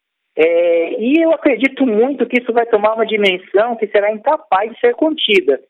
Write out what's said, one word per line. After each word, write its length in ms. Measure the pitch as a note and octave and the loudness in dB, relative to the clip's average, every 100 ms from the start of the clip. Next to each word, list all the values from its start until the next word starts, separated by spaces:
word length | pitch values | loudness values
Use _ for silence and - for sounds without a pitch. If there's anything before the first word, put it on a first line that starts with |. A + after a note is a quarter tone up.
| _ _ _ - | _ _ _ 0
É, 640 | E3 E3+ F3 E3+ D#3+ E3+ | 2 2 2 0 -2 -4
e 220 | A3+ D#4 | 0 2
eu 80 | D#4+ | 2
acredito 560 | D4+ D4+ A3 C4+ C4+ B3+ | 2 0 0 -2 0 0
muito 400 | G#3 B3+ C4+ B3 | 2 0 0 -2
que 140 | B3 | -2
isso 120 | A#3+ | 0
vai 140 | A#3 A#3 | -2 0
tomar 280 | G#3 G#3+ | 0 0
uma 120 | A3+ G#3+ | 0 -2
dimensão 680 | A3 G3+ F3+ - F#3+ A#3 A#3 | 0 0 -2 -2 0 0 -2
que 100 | G#3 | -2
será 240 | G#3 G3+ | 0 0
incapaz 600 | G#3+ C#4 D#4 - F#3+ A3 | -2 -2 -2 0 -2 -2
de 80 | A3+ | -2
ser 140 | A#3+ | -2
contida. 680 | A#3+ D#4 D#4 - G3 C#3 C3+ - | 0 -2 -2 0 0 2 -2 -6